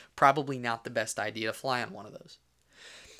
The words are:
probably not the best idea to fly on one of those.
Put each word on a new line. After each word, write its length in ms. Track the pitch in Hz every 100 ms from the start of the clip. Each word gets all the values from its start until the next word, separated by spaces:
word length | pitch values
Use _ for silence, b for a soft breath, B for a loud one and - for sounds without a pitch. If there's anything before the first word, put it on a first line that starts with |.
| B -
probably 420 | 139 139 139 131
not 260 | 120 117
the 60 | -
best 300 | 117 110 -
idea 280 | 104 110 110
to 60 |
fly 300 | 110 135 123
on 80 | 110
one 160 | 98 107
of 60 |
those. 260 | - - - _ _ B B B B B